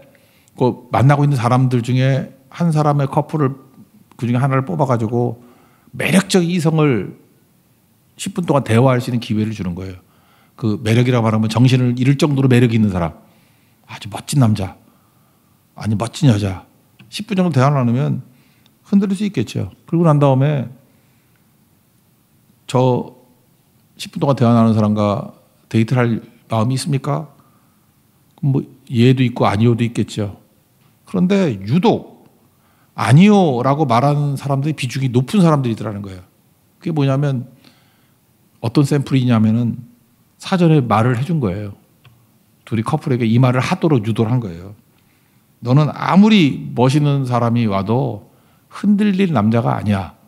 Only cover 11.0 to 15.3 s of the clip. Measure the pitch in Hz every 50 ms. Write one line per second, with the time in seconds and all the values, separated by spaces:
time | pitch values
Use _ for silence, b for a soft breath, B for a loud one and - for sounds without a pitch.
11 | 120 127 127 120 110 113 110 110 110 107 - 113 127 127 131 127 123 123 123 123
12 | 123 135 143 143 170 151 143 135 135 131 123 120 127 113 117 113 107 101 92 90
13 | 85 82 - - b b b b b b b b b b b b _ - - -
14 | - 104 92 - - - 147 143 123 107 107 101 98 90 - - _ b b b
15 | b b b b b b